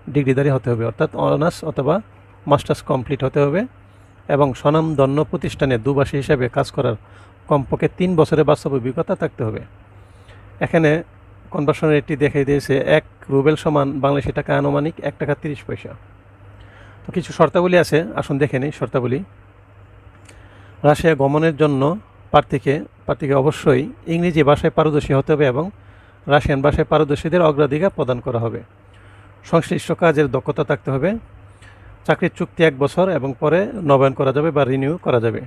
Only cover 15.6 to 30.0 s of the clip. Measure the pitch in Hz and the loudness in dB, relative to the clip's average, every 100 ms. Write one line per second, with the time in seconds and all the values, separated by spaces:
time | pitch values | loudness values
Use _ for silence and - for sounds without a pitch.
15.6 | - 110 - - - - - - - - | -10 -12 -12 -18 -20 -20 -20 -20 -20 -20
16.6 | - - - - - 180 - - 160 180 | -20 -20 -20 -20 -10 -8 -4 2 2 4
17.6 | 180 180 156 151 196 - - 139 147 131 | 4 4 4 0 -2 -6 -4 -2 0 -2
18.6 | 143 - 127 135 120 135 - - - - | -4 -6 -4 -2 -2 -4 -6 -16 -20 -20
19.6 | - - - - - - - - - - | -20 -20 -20 -20 -20 -20 -20 -20 -20 -20
20.6 | - - 143 147 170 147 139 147 165 139 | -20 0 2 4 2 2 2 2 0 2
21.6 | 151 135 139 208 - - - 147 - 139 | 2 2 0 -2 -8 -20 0 2 2 -2
22.6 | 147 147 202 _ - 143 139 139 143 - | -2 -2 -4 _ -8 -4 0 2 2 0
23.6 | 156 127 156 - - 170 175 160 139 151 | 2 2 0 -8 -4 -2 0 4 4 4
24.6 | 165 - 156 147 - 139 139 147 143 123 | 2 2 2 0 0 0 2 2 2 0
25.6 | 185 - - - - - - 143 - 139 | -4 -10 -20 -20 -20 -12 0 2 2 0
26.6 | 143 147 151 156 151 143 165 175 156 143 | 2 0 2 2 2 -2 0 2 2 2
27.6 | 143 151 190 - 127 120 135 117 113 95 | 0 0 -2 -2 -4 -4 -4 -4 -4 -8
28.6 | - - - - - - - - - 170 | -14 -20 -20 -20 -20 -20 -20 -20 -2 0
29.6 | - 165 - 165 | 0 -4 -4 0